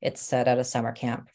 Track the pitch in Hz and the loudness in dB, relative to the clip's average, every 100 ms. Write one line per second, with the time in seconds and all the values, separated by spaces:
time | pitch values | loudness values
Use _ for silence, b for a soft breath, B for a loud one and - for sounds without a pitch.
0 | - - - 127 123 123 123 123 117 120 | -4 -4 0 2 4 4 2 -2 -2 -2
1 | 123 120 - | -4 -4 -8